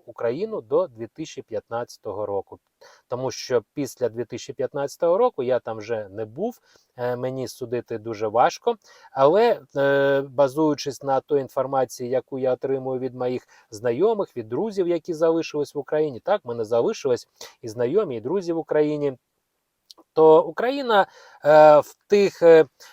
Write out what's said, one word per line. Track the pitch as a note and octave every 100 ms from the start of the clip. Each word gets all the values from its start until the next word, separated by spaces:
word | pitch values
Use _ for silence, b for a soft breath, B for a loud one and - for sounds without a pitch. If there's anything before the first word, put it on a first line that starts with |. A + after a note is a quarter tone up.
| -
Україну | - A#2 C3 A3 G#3
до | A2 D3 F3+
дві | A2+ A#2
тисячі | - D#3 -
п'ятнадцятого | - G#2 - A#2 A#2+ - A#2 G2 G#2
року. | G2 - F#2+ _ _ b b _
Тому | B2 C3
що | - - B2 -
після | - C3+ - A#2+
дві | A2+ A#2
тисячі | A#2 -
п'ятнадцятого | B2+ B2+ D3 C#3 - E3+ F#3
року | B3 -
я | B2 B2
там | - A2
вже | G#2 A2+ G2+
не | G2+ A2
був, | B2 A3 - b b b -
е, | B2 B2
мені | B2+ C3 B2
судити | - A#2+ A#2+ - A2+
дуже | A2 G#2 A2
важко. | A2 D3+ - - A3+ b b b
Але, | - C#3 F#3+ A#3+ F#3+ C3+ C#3
е, | C#3 C#3 C#3 C#3
базуючись | C#3 B2+ C#3 C#3 D#3 C#3+ A2 F#2+
на | C#3 C#3
той | - C#3+
інформації, | C3 - C3 C3+ B2+ - B2
яку | B2+ - C3
я | B2+
отримую | B2+ C#3 C3+ C3 C3
від | B2+ B2
моїх | B2+ B2+ - b b
знайомих, | G#2+ A#2+ A#2+ G3+ G#3+ D#3+ B2+
від | A2
друзів, | B2 A3 G3 F3
які | E3+ -
залишились | D#3 E3 E3 D3+ D3+ C#3+ D3
в |
Україні, | C3 D3+ D#3 A#2
так, | - G3
в | -
мене | A#2 G#2+
залишились | A#2 D3+ A3+ C#3 A#2+ - B B B
і | A#2+
знайомі, | A2 A#2+ F#3 G3 A#2
і |
друзі | A2+ G3 E3+
в | E3
Україні, | D3+ D3+ D3+ D3+ C#3+ C3 _ _ _ _ _ _ _ - _
то | - D#3+ D#3
Україна, | E3 D#3+ A#3 C#4 B3+ G#3 F#3 B B B C#3+
е, | D3+ D3+ D3+
в | - - _
тих, | G#3 G3 -
е, | E3+ D#3+ D3+ _ B